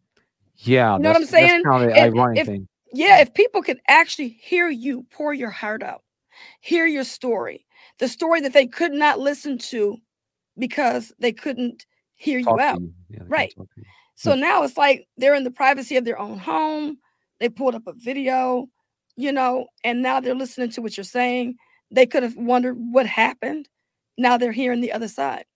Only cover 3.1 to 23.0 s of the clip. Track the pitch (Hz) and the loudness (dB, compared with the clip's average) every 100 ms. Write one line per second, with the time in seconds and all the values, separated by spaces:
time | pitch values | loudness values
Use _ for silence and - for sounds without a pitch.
3.1 | 370 254 - 494 415 - 254 - 302 330 | 8 6 4 2 0 -4 -2 2 4 4
4.1 | - 254 - - 359 349 254 254 254 247 | -2 -10 -12 -4 -2 0 -4 -6 -8 -10
5.1 | - 302 285 233 - 214 214 - - _ | -8 -6 -6 -8 -8 -8 -8 -10 -14 _
6.1 | _ _ - - _ - 339 330 294 254 | _ _ -20 -20 _ -2 0 0 -2 -6
7.1 | - 254 226 117 - _ _ _ - 254 | -6 -4 -4 -6 -12 _ _ _ -6 -6
8.1 | - 330 330 277 277 254 - 339 285 302 | -4 0 0 2 2 2 0 -4 0 0
9.1 | 262 277 285 294 247 - 240 208 226 _ | 0 -2 -4 -6 -8 -8 -4 -4 -4 _
10.1 | _ _ _ _ - 240 - 254 247 226 | _ _ _ _ -8 -6 -2 -2 -2 -6
11.1 | - 240 226 302 240 240 - _ _ _ | -4 -4 -4 -6 -6 -6 -8 _ _ _
12.1 | _ - 254 240 226 277 180 - - - | _ -4 -2 0 2 2 -2 -8 -14 -20
13.1 | 107 - 302 - - 92 - - _ _ | -20 -6 -4 -4 -8 -20 -20 -20 _ _
14.1 | - - 269 311 392 285 - 277 269 - | -6 -2 0 2 0 0 2 2 2 -4
15.1 | - 262 285 254 254 269 269 247 254 233 | 0 2 2 0 -2 -2 -2 -4 -4 -2
16.1 | 233 202 208 240 320 311 302 302 294 _ | -6 -8 -10 -4 -2 -2 -4 -8 -10 _
17.1 | _ _ - 240 233 269 233 226 240 233 | _ _ -6 -6 -2 -4 -4 -8 -12 -8
18.1 | 269 262 262 254 247 254 _ _ _ _ | -6 -2 0 0 -2 -6 _ _ _ _
19.1 | - 277 269 254 254 247 _ 226 240 254 | -8 -4 -2 0 -2 -6 _ -4 -2 0
20.1 | 269 254 254 254 - 240 240 226 208 190 | -2 -2 -4 -6 -6 -8 -6 -10 -10 -8
21.1 | 247 247 247 247 247 _ _ _ 254 254 | -2 -2 -2 -4 -10 _ _ _ 2 4
22.1 | 294 247 240 240 247 247 247 233 247 | 2 -2 -4 0 0 0 -4 -2 0